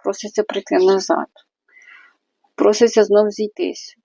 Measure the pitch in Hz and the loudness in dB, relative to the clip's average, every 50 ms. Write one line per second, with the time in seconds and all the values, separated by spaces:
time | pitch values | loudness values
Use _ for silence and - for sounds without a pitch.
0 | - - 196 - - 208 - 214 208 - - 202 - - 196 185 185 190 196 190 | -6 -6 -6 -6 -10 -6 -4 -4 -4 -4 -6 -8 -4 -2 0 2 4 4 2 2
1 | 185 - 165 - 147 - _ _ _ _ _ _ _ _ _ _ _ - - - | 0 -2 -2 -2 -4 -6 _ _ _ _ _ _ _ _ _ _ _ -20 -20 -20
2 | - _ _ _ _ _ _ _ _ _ _ - 202 208 214 - 233 226 - 220 | -20 _ _ _ _ _ _ _ _ _ _ -2 0 0 2 4 2 2 4 2
3 | 208 196 202 208 214 208 202 - 214 208 - - - 185 170 - - - - _ | 2 4 4 2 2 2 -2 -6 -8 -8 -6 -6 -6 -6 -6 -10 -14 -20 -20 _